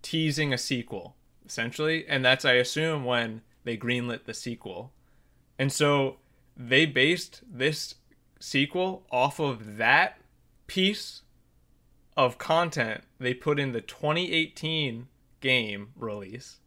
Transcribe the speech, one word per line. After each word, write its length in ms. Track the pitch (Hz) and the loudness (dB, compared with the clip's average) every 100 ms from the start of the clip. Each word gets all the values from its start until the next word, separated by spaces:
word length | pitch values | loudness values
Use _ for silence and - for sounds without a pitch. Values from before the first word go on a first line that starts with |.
teasing 500 | - 160 160 139 151 | -4 -2 0 0 0
a 60 | 123 | 0
sequel, 580 | - 131 113 98 87 _ _ _ _ | -2 -4 -4 -10 -12 _ _ _ _
essentially. 600 | - 120 - 151 160 - | -6 -6 -2 0 0 -2
And 160 | 139 | 2
that's, 200 | 127 131 | 4 4
I 80 | 143 | 6
assume, 520 | 123 120 - 156 151 | 4 4 0 0 0
when 360 | 123 123 113 110 _ _ | 0 0 0 -6 _ _
they 140 | - 113 | -8 -6
greenlit 460 | 117 123 120 117 | -2 -2 -2 -8
the 100 | - | -10
sequel. 580 | 110 - 117 107 90 123 _ _ _ _ _ _ _ | -10 -10 -10 -10 -12 -14 _ _ _ _ _ _ _
And 140 | 135 | -2
so 460 | - 147 143 135 - _ _ _ | 2 4 4 2 -4 _ _ _
they 300 | - 120 131 | -16 2 4
based 560 | 160 127 139 170 - - - | 4 4 2 2 -4 -16 -18
this 440 | 143 139 156 - - _ _ _ _ | -2 -2 -2 -8 -14 _ _ _ _
sequel 680 | - - 143 180 185 185 _ | -2 0 0 0 -2 -4 _
off 300 | 123 135 - | 2 2 2
of 380 | 147 117 107 104 | -4 -4 -10 -2
that 400 | 113 143 185 - _ _ _ _ - | 4 6 4 -2 _ _ _ _ -8
piece 560 | - 190 208 - - _ _ _ _ _ _ _ _ _ - | 0 0 0 -10 -16 _ _ _ _ _ _ _ _ _ 0
of 220 | 127 117 | 0 0
content 680 | - 160 170 - 113 110 - _ | 0 2 2 0 -2 -4 -10 _
they 140 | 127 | -4
put 240 | 127 - 147 | -2 -2 0
in 140 | 139 | -2
the 80 | 117 | -4
twenty 520 | - - 147 160 180 | -8 -6 -2 0 0
eighteen 760 | 170 160 - 156 160 143 113 123 _ _ _ | 0 -2 -4 -4 -2 -2 -4 -12 _ _ _
game 480 | 135 127 110 101 104 - | 2 2 2 -6 -10 -10
release. 640 | 113 104 95 117 - - | -8 -8 -10 -14 -16 -20